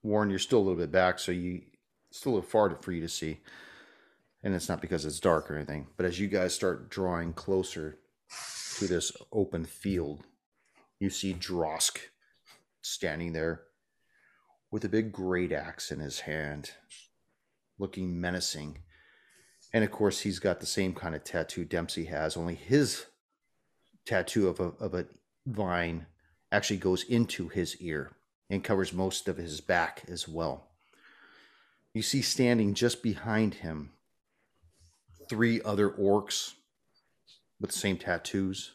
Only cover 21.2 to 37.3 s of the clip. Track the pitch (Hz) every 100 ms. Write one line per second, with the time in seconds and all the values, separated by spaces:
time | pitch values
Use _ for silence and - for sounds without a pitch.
21.2 | - 90 82 - 85 87 82 - 82 76
22.2 | 78 87 85 82 - 139 131 - - _
23.2 | _ _ _ _ _ _ _ _ - 98
24.2 | 92 113 95 85 90 - 101 90 85 -
25.2 | _ _ - 107 95 87 85 85 85 _
26.2 | _ _ _ 104 - 98 92 92 - 120
27.2 | 117 - 87 98 85 - 87 76 65 -
28.2 | _ _ _ 98 - 98 92 87 92 -
29.2 | - 85 85 76 - 87 80 - - 87
30.2 | - 80 80 69 - _ _ _ - -
31.2 | - - - _ _ _ _ 113 107 139
32.2 | 113 - 123 120 104 101 120 120 117 98
33.2 | 87 107 110 - 85 78 73 _ _ _
34.2 | _ _ _ _ _ _ _ _ _ -
35.2 | - 107 117 113 107 101 101 - 98 101
36.2 | 101 - - - _ _ _ _ _ _
37.2 | _